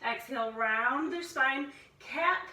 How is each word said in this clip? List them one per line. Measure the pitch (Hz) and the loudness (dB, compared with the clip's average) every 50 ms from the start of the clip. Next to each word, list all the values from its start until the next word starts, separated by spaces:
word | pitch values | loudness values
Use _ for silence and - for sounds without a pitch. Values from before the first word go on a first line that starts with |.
| - | -2
Exhale, | 233 233 226 - - 269 247 226 226 | -2 -4 -4 -6 -6 -2 -2 -2 -2
round | 220 226 226 220 220 226 - - 269 294 311 - | 0 0 0 2 2 2 2 2 2 2 0 0
their | 349 339 | -2 -4
spine, | - - - 294 269 262 269 277 294 285 - - - - _ _ | -6 -6 0 2 4 4 4 2 -2 -6 -8 -14 -20 -20 _ _
cat | - - - 294 330 330 370 370 370 - | -14 -10 -4 2 2 4 2 2 0 -8